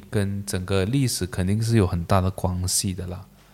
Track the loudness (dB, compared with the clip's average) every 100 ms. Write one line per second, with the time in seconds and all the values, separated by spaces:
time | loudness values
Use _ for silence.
0 | -2 -2 0 -2 -4 -6 0 0 2 2
1 | 0 -2 -4 -2 0 0 2 4 4 2
2 | 2 2 2 0 -2 -2 -2 -2 -2 -4
3 | -8 -10 -14 -20 -20